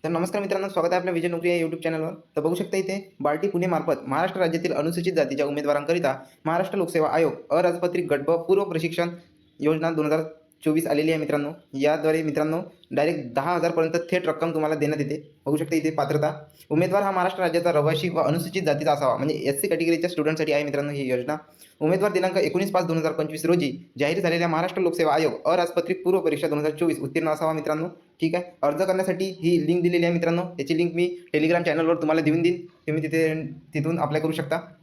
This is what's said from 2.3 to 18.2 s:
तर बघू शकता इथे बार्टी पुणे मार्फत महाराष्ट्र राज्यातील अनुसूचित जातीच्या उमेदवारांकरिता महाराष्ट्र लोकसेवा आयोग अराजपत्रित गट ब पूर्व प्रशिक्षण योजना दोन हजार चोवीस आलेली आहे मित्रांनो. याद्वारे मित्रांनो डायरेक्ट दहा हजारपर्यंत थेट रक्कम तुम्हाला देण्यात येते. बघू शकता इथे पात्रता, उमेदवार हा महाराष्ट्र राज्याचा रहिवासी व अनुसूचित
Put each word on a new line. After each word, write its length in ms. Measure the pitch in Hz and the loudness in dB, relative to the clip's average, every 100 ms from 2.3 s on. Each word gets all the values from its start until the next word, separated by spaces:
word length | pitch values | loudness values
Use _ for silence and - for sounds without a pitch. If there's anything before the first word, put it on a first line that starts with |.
| - | -2
तर 40 | |
बघू 140 | 156 | 0
शकता 220 | 180 175 190 | -2 -2 -2
इथे 380 | 190 196 190 _ | -2 -6 -10 _
बार्टी 280 | 147 156 202 | -2 0 0
पुणे 180 | 175 185 | 0 0
मार्फत 260 | 160 170 143 131 | 0 0 -2 -2
महाराष्ट्र 340 | 139 180 180 | 0 0 0
राज्यातील 320 | 170 165 170 | 0 0 -2
अनुसूचित 400 | 139 156 170 170 | 0 -2 -2 0
जातीच्या 340 | 160 135 139 143 | 0 0 0 -2
उमेदवारांकरिता 720 | 147 143 147 143 170 147 131 - _ | 0 0 0 0 0 0 -2 -10 _
महाराष्ट्र 340 | 156 170 185 202 | -2 0 0 -2
लोकसेवा 300 | 170 165 156 | 0 2 2
आयोग 240 | 156 156 - - | 2 2 0 0
अराजपत्रित 540 | 160 180 175 180 180 170 | 2 2 2 -2 -2 0
गट 80 | 143 | 0
ब 120 | 143 | 2
पूर्व 340 | 170 170 196 | 0 2 2
प्रशिक्षण 440 | 190 165 165 165 175 170 - _ _ - | 2 -2 -2 -2 -4 -4 -18 _ _ -2
योजना 300 | 147 160 165 | 0 2 0
दोन 160 | 156 151 | 0 0
हजार 140 | 156 160 - _ _ | 0 -2 -12 _ _
चोवीस 220 | 156 156 165 | 0 0 2
आलेली 240 | 147 156 | 0 2
आहे 100 | 160 | 0
मित्रांनो. 300 | 151 147 143 160 _ 135 | 0 -2 -2 -10 _ 0
याद्वारे 440 | 143 156 156 160 | 2 2 2 0
मित्रांनो 380 | 156 143 151 165 180 - _ | 0 0 0 -2 -6 -18 _
डायरेक्ट 440 | 139 156 156 123 | 0 0 -2 -2
दहा 200 | 123 151 | -2 0
हजारपर्यंत 380 | 175 170 165 160 170 170 | 0 2 2 0 0 0
थेट 180 | 180 180 | 0 0
रक्कम 260 | 160 165 | -2 -2
तुम्हाला 200 | 156 151 | 0 0
देण्यात 260 | 156 143 151 | 0 0 0
येते. 300 | 147 151 - _ - | -4 -6 -10 _ -2
बघू 100 | 151 | -2
शकता 200 | 156 165 | 0 0
इथे 140 | 160 | 0
पात्रता, 540 | 156 143 147 151 147 - - - | 0 0 0 0 -4 -16 -20 -2
उमेदवार 320 | 151 180 196 | 0 2 2
हा 80 | 196 | 2
महाराष्ट्र 320 | 185 180 - | 0 0 0
राज्याचा 300 | 175 170 170 | 0 2 2
रहिवासी 360 | 151 147 156 175 | 2 2 0 0
व 100 | |
अनुसूचित 440 | 165 | 0